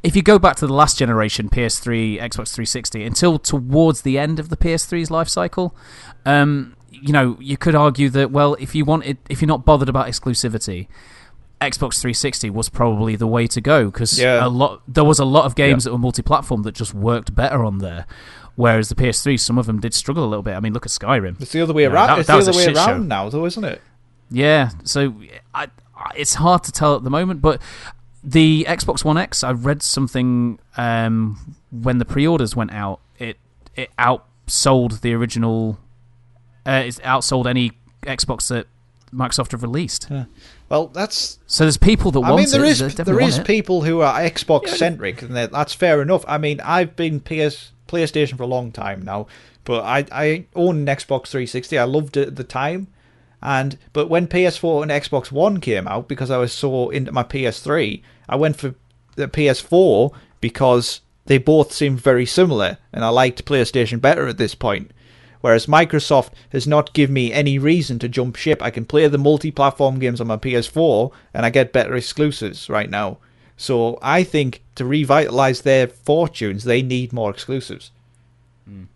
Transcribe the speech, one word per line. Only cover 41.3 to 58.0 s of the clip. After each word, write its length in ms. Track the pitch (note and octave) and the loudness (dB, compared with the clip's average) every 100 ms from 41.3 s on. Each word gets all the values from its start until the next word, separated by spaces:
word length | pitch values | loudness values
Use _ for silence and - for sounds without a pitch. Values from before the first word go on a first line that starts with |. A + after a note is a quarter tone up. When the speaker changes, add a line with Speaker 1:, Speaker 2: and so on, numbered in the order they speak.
| - _ | -12 _
Speaker 1:
So 180 | - | 0
there's 120 | D#3 C#3 | 2 6
people 340 | G3+ A3 F#3+ | 4 6 2
that 80 | C#3 | 2
Speaker 2:
I 100 | B2+ | 4
Speaker 1:
want 120 | G#3+ | 4
Speaker 2:
mean, 80 | D4 | 4
there 140 | C#4 | 4
Speaker 1:
it. 60 | D4 | 4
Speaker 2:
is 80 | C#4 | 2
Speaker 1:
There 100 | C#3+ | 0
Speaker 2:
there 80 | - | -4
Speaker 1:
definitely 200 | E3+ G3 C4 | 0 2 2
Speaker 2:
is 80 | A3+ | 0
Speaker 1:
want 80 | A3 | 0
it. 40 | |
Speaker 2:
people 300 | G#3+ - F3+ | -2 0 0
who 180 | D#3 E3 | 0 2
are 180 | D3 A#2 | 2 2
Xbox 480 | E3+ - - D3 F#4 | -2 -4 0 0 0
centric, 520 | - E3 D#3+ G2+ B2 | -2 -2 -2 -8 -8
and 140 | B2 B2 | -8 -6
that, 160 | A#2 | -4
that's 220 | C#3 D3+ | -4 -6
fair 260 | - F3+ D3+ | 0 2 2
enough. 240 | C#3+ F#3 - | 2 -2 0
I 120 | D3+ | -4
mean, 220 | D3+ D3 | -4 -6
I've 340 | - E3+ E3 - | -2 0 0 -2
been 240 | E3 D3+ | -4 -4
P 200 | - D#3 | -6 -2
S, 280 | D3+ D3 - _ - | -2 -4 -20 _ -8
PlayStation 500 | E3+ D#3 D#3 C#3+ B2+ | -4 -2 0 -2 -4
for 40 | |
a 20 | A#2+ | -6
long 260 | B2+ B2 | -6 -6
time 300 | A2+ G2+ G2 | -10 -10 -10
now, 240 | F#2+ G2+ G#2+ - _ _ | -10 -10 -10 -18 _ _
but 200 | - A2 | -4 -4
I, 220 | G2+ C3 C#3+ | 0 -2 -2
I 360 | C3 D3+ D#3+ F3+ - | -2 -2 -2 -6 -2
own 220 | F3 D#3+ | 0 0
an 80 | C#3+ | -2
Xbox 420 | C#3 - C3+ - | -4 -4 -6 -4
three 180 | C3+ B2 | -6 -6
sixty. 320 | C3 B2 C#3+ | -8 -4 -2
I 60 | |
loved 320 | B2 C#3+ D3 C#3+ | 0 0 -2 -2
it 120 | C#3 | -4
at 80 | C3+ | -6
the 60 | |
time, 440 | B2+ C3 C#3+ F3+ G3 _ _ _ _ _ | -10 -6 -4 -6 -10 _ _ _ _ _
and 340 | - C3+ C3+ C3+ _ | -4 -2 -4 -8 _
but 160 | D3 D3 | -4 0
when 180 | E3 E3+ | 0 0
P 200 | F3 F3+ | 0 0
S 100 | - | 0
four 260 | E3+ D3+ | 0 0
and 80 | D3+ | 0
Xbox 400 | D3 - C#3 - | -4 -2 -4 -4
One 300 | C3+ G3 G3 | 0 0 0
came 260 | C#3+ G2+ F#2+ | -2 -4 -2
out, 220 | G2+ - | -8 -6
because 220 | C3+ C3 | -8 -4
I 80 | B2+ | -2
was 140 | B2 | -2
so 360 | - C#3 C3 B2 | -2 -2 -2 -2
into 220 | C3+ C3 | -4 -4
my 100 | A#2 | -4
P 240 | - C#3 B2 | -4 -4 -4
S 140 | - | -4
three, 420 | - D#3 G#2+ - | -2 -2 -2 -6